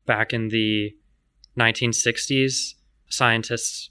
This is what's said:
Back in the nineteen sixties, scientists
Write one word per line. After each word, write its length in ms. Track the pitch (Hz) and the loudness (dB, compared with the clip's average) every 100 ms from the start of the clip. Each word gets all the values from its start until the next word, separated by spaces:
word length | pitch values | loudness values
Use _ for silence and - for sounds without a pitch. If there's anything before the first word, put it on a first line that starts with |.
| - | -2
Back 260 | 110 110 | 0 0
in 160 | 117 110 | -2 -2
the 460 | 113 107 107 104 - _ _ _ _ _ | 0 0 0 -2 -8 _ _ _ _ _
nineteen 380 | - 113 113 120 | 0 2 2 0
sixties, 840 | - 120 117 - 135 131 131 - - _ _ _ | 0 0 0 0 2 2 0 -6 -10 _ _ _
scientists 840 | - 123 113 - 117 - - - | 0 2 2 0 -4 -6 -8 -14